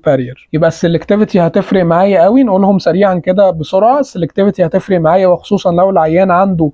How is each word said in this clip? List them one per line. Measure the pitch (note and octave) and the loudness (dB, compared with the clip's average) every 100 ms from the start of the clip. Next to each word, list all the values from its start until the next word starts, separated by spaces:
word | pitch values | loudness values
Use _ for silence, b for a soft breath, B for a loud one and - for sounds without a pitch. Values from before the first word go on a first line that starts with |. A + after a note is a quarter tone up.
| D#3+ | -2
بارير. | C3+ B2 B2+ _ | -2 -4 -12 _
يبقى | D#3 E3 | -2 -2
السلكتيفيتي | - F3 E3+ - G#3 G#3 F#3+ | -2 -2 -2 -2 -2 0 0
هتفرق | E3 G3+ F#3 G3 | 0 -2 -2 0
معايا | E3+ E3+ G3 F#3+ | 0 0 2 2
قوي، | F3+ B3+ | 2 2
نقولهم | B3 F#3+ G3 G3 | 2 2 2 0
سريعا | - E3+ G3+ F3+ | 0 0 0 0
كده | F3+ F#3 F#3+ | -2 0 0
بسرعه. | E3+ D3 F#3+ A3 C#4+ | 0 -4 0 0 0
السلكتيفيتي | C4 - E3 - G3 F#3+ E3 | -4 -6 -6 -2 -2 0 -2
هتفرق | F#3+ - F3+ | -2 -2 -2
معايا، | D#3+ F#3 F#3 | 0 2 2
وخصوصًا | F3 - G3+ F#3 | 0 -2 -4 0
لو | E3+ F#3+ | 0 2
العيان | F#3 D#3+ E3 F#3+ | 2 0 2 2
عنده | F3+ G3 F3 D3+ | 0 0 0 -2